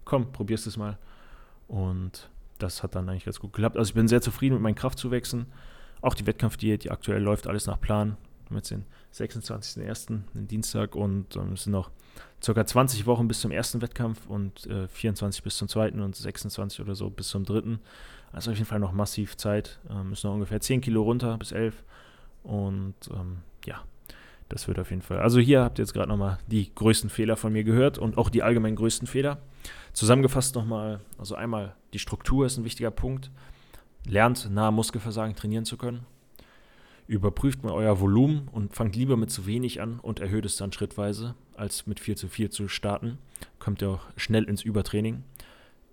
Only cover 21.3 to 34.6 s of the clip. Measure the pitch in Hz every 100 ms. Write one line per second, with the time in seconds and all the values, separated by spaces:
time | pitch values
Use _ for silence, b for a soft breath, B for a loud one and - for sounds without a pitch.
21.3 | 113 - 101 113 - - B B B B
22.3 | B - 104 98 98 98 98 - 92 90
23.3 | 90 - - - - - - - B B
24.3 | B B - - 90 92 92 - 92 113
25.3 | 123 120 135 120 - 110 104 95 104 98
26.3 | 92 - 110 101 - 107 110 107 - 110
27.3 | 110 113 107 107 113 139 - 110 107 110
28.3 | 117 110 117 110 107 113 - 120 131 139
29.3 | 143 - B B B B - 110 127 131
30.3 | 135 127 120 110 110 107 104 104 - 98
31.3 | 104 117 110 98 - _ 101 - 101 -
32.3 | 135 131 127 113 - 117 - 127 135 135
33.3 | B B B B B B - - 95 117
34.3 | 123 101 98